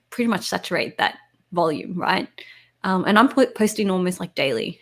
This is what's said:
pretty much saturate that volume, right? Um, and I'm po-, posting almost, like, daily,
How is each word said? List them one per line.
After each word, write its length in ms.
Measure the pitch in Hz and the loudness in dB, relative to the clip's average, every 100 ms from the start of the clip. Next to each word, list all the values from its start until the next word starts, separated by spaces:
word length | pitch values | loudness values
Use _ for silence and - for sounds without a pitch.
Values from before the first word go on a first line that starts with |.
| _ | _
pretty 180 | - 233 | -4 -2
much 200 | 202 - | -2 -2
saturate 480 | 180 - 175 - - | -6 -4 -4 -4 0
that 180 | - - _ _ _ | 0 -2 _ _ _
volume, 460 | 175 165 147 - 180 | 0 0 0 -6 -4
right? 300 | - 190 - - - - _ _ | -2 -2 -2 -10 -20 -20 _ _
Um, 220 | 190 185 180 | -2 0 4
and 120 | 214 | 4
I'm 100 | 262 | 4
po-, 180 | - 254 | 4 2
posting 440 | - 214 - 196 | 2 0 0 0
almost, 300 | 185 180 180 | 0 -2 -4
like, 140 | 175 | -6
daily, 460 | - 139 113 - 165 | -4 -2 -2 -4 -10